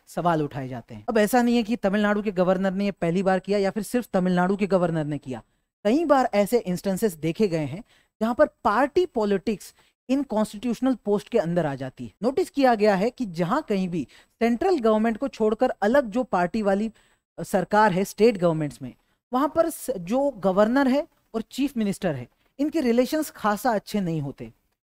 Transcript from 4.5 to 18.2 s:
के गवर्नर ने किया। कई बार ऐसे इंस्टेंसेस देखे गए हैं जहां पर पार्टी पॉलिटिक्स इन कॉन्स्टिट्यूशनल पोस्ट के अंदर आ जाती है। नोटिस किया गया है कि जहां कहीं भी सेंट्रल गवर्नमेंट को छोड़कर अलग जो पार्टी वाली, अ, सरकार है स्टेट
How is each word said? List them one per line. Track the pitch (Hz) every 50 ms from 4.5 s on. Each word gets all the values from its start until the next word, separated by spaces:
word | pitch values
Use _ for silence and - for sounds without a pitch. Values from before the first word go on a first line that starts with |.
| 208
के | 190 208
गवर्नर | 170 196 180 180 175 165 160 151
ने | 147 151 135
किया। | - 131 127 110 - _ _ _ _ _ _ _ -
कई | 208 240 320 349
बार | 285 294 262 247 - -
ऐसे | 202 202 185 247 233
इंस्टेंसेस | - 180 180 165 - 196 190 175 226 214 165
देखे | 151 151 160 160 - - 185
गए | 165 160 151
हैं | 127 156 208 - _ _ _ _ _ _ - 214
जहां | 233 240
पर | 294 302
पार्टी | 294 _ _ - 226 202 233 285 269 - 359 359
पॉलिटिक्स | - - 233 214 202 202 185 - 233 208 - - - _ _ _ _ _ _ _ -
इन | 254 285 269
कॉन्स्टिट्यूशनल | - 208 214 214 - - 202 254 240 220 - 247 269 254 - -
पोस्ट | 208 208 202 - -
के | - 220
अंदर | 160 170 170 175 160
आ | 143 139
जाती | 127 135 131 - - 123
है। | 107 _ - 196
नोटिस | 254 269 381 339 -
किया | - 277 269 254 233
गया | 208 208 214 196
है | 180 202 254
कि | - - 254
जहां | 190 165 165 175 165 247 311 311
कहीं | - 208 190 190 175
भी | 175 170 123 - - - _ _ _ - 226
सेंट्रल | 233 240 226 330 392 370 277
गवर्नमेंट | 220 226 214 214 220 233 220
को | - 277 269
छोड़कर | - - 226 220 220 - 254 254
अलग | - - 202 214 247 285 269 214
जो | 185 254 247
पार्टी | - - 180 180 170 - 220 208
वाली, | 202 196 101 107 220 - _ _ _ _ _ _ _ _ -
अ, | 165
सरकार | - - 190 170 - 214 208 220 214 165
है | 185 196
स्टेट | - - -